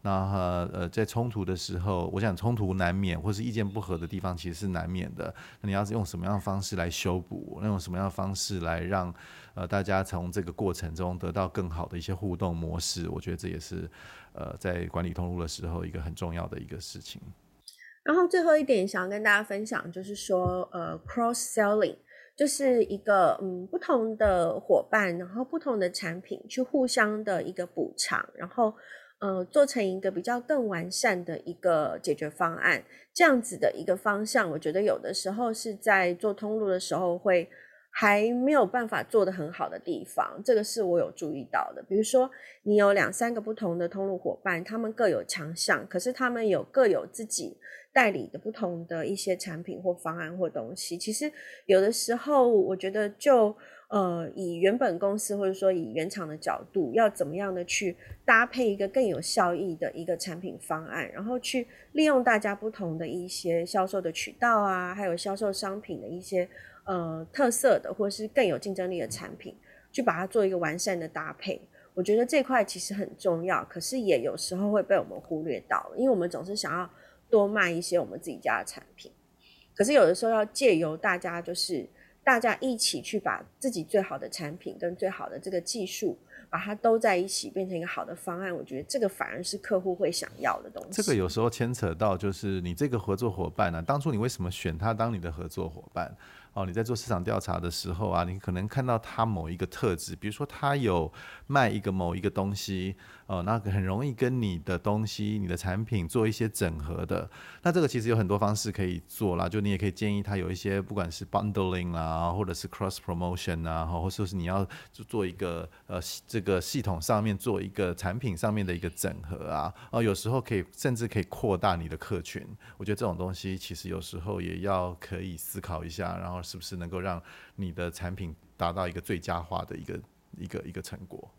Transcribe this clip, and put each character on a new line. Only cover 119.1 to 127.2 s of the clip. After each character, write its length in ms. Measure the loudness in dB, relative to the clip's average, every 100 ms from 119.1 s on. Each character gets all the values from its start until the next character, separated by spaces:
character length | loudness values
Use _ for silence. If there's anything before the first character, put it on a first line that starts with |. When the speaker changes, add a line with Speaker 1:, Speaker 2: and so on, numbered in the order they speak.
| -6
Speaker 1:
合 260 | -10 -8 -4
啊， 240 | -4 -4 -8 -4
哦， 100 | 0
有 100 | 2
时 160 | 0 0
候 120 | -2
可 160 | 0 -2
以， 80 | -2 -4
甚 200 | -2 -2
至 100 | -2
可 140 | -2
以 20 |
扩 320 | -4 -2 0 2
大 200 | 2 0
你 120 | -2
的 80 | -8
客 240 | -6 -6
群。 240 | -6 -12 -12 -16 -18 -10
我 60 |
觉 60 | -4
得 60 | -2
这 100 | -2
种 100 | -2
东 160 | -4
西 240 | -4 -6 -6
其 200 | -8 -10
实 120 | -8
有 120 | -8
时 180 | -8 -8
候 220 | -6 -4
也 200 | -4 -4
要 320 | 0 0 0 -6
可 220 | -8 -8
以 160 | -6 -8
思 240 | -10 -10
考 240 | -6 -8
一 40 | -6
下， 300 | -6 -6 -4
然 140 | -6
后 100 | -8 -10
是 80 | -12
不 60 |
是 140 | -10 -10
能 120 | -6
够 100 | -6
让 240 | -4 -6